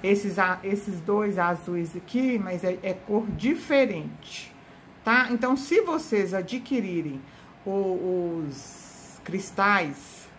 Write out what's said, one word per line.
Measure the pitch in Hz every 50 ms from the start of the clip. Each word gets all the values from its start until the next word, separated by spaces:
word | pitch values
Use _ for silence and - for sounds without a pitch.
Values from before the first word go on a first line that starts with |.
| -
Esses | 190 208 202 202 196 175 190
a-, | 190 180 180 180
esses | - 196 202 202 - 208 185 170
dois | 160 190 202 208 214 202 196
azuis | 185 170 175 175 170 - - 175 175 170 170 175
aqui, | 175 - - - 247 262 262 247 220
mas | 190 185 180 175
é, | - 180 180 180
é | - 190 180
cor | 185 - - 208 214 226
diferente, | 208 165 151 - 254 330 330 - - 294 277 262 214 190 160 151 151 - - - - - - - - - - - - - - - - - -
tá? | - 220 233 254 254 -
Então, | 247 233 262 254 269
se | 269 - - 339 427
vocês | 453 349 320 311 - - 226 202 190 175
adquirirem | 185 190 180 185 240 254 233 - 269 247 202 190 175 170 156 151 135 135 135 - - - - - - - -
o, | 196 190 196 196 190 185 180 - 185 180 180 175 170 165 165 156
os | 143 135 135 - - - - - - - - - - - - -
cristais | - 170 165 - - - - 196 202 202 196 170 147 139 - - - - - - - -